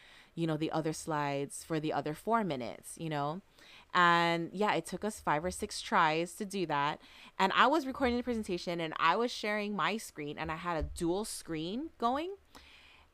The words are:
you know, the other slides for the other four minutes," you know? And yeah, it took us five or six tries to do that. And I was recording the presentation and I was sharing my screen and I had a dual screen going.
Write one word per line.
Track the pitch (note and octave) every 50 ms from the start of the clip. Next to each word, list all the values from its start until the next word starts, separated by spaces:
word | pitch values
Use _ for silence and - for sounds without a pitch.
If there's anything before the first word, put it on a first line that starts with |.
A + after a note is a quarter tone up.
| - - - - - - -
you | E3 E3
know, | D#3+ D#3
the | D3 D#3+ -
other | - - - D#3+
slides | D3+ - - E3+ D#3 D3 D3 C#3+ C#3+ C#3 C#3+ - - - -
for | - E3 D#3
the | D3+ D#3 -
other | C#3+ C#3 D3+ D#3
four | - - G#3+ A#3 A3+ G#3
minutes," | E3+ C#3+ B2+ A#2+ G#2 - - - - -
you | - E3
know? | D#3+ D#3 C#3+ C#3+ D3 D#3+ G3 - _ _ - - - - - - _
And | - F3+ F3 E3+ E3+ E3+ E3+ E3+ E3+ E3+ E3 - -
yeah, | F#3 G#3 G#3 C#3+
it | E3 -
took | - F#3 - -
us | G#3+ - -
five | - F3 D3 D3+ E3
or | F#3
six | - - G#3+ G#3 - -
tries | - - A#3+ F#3+ E3+ D#3 D#3 E3 E3+ F3+ -
to | - G#3+
do | F#3+ G3 G3+ E3+
that. | D#3 D3 C#3+ C#3+ D3 - - - - - - - - - -
And | F#3+ F#3+ -
I | F3+ A3
was | B3+ D4+ D#4+ C4+
recording | C4 B3+ - C4+ A#3+ A#3+
the | A#3+ A#3+
presentation | B3 A#3 A3 G#3 - F3+ F3 - F3+ E3+ E3+
and | E3 D#3+ - -
I | D#3 E3 F3+
was | A3 A#3+ B3
sharing | - - - G#3 G#3+ G#3+ G#3 G#3 G#3
my | F#3 D#3 F3 G#3
screen | A3+ - - - D#3 D3 D3 D3+
and | - D#3 E3
I | D#3
had | E3 F3 F3 E3+
a | D#3 D3+
dual | D3 - - F3 E3 F3 G3+ A3
screen | - - - - - E3 D#3 D#3+ F3 G#3 B3+ D#4+ D#4+ -
going. | - - A#3 C4 C#4+ E4 F#4+ G4+ - _ _ - - - - - - - - - - - _